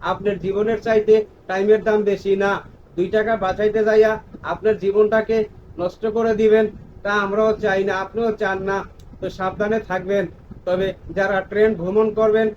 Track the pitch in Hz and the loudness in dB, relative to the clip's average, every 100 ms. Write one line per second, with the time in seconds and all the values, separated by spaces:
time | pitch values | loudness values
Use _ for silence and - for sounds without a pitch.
0 | 165 190 202 196 175 196 214 220 226 220 | -4 -4 -2 -4 -4 -2 0 -2 0 0
1 | 214 220 214 - - 190 202 214 190 214 | 4 4 2 -10 -6 -2 4 4 4 2
2 | 202 196 196 196 196 196 - - - - | 2 0 0 0 2 -2 -6 -20 -16 -4
3 | 180 214 214 226 185 185 214 214 214 220 | 0 0 0 0 -2 0 0 2 2 6
4 | 220 220 - - 151 170 208 214 190 202 | 4 2 -8 -14 -8 -4 0 0 0 2
5 | 214 220 220 220 214 - - - 175 - | 2 2 0 -2 -2 -8 -20 -8 -8 -6
6 | 226 220 226 208 220 214 214 - - - | -6 -2 0 2 4 4 2 -2 -20 -12
7 | 202 208 202 208 220 214 208 190 196 190 | -4 -2 -2 0 0 0 0 0 0 -2
8 | 190 220 233 214 202 190 190 196 175 - | -4 -4 -4 -2 -4 -4 -4 -4 -6 -16
9 | - - 190 - 185 180 208 220 220 185 | -20 -12 -12 -6 -6 -4 -2 -2 -2 -6
10 | 180 202 175 - - - - 180 190 185 | -2 -2 -2 -8 -20 -14 -4 -2 -2 -6
11 | - 165 196 196 185 202 214 202 170 208 | -10 -4 -2 -2 -4 2 2 2 -2 0
12 | 220 214 220 214 220 | 0 2 2 2 0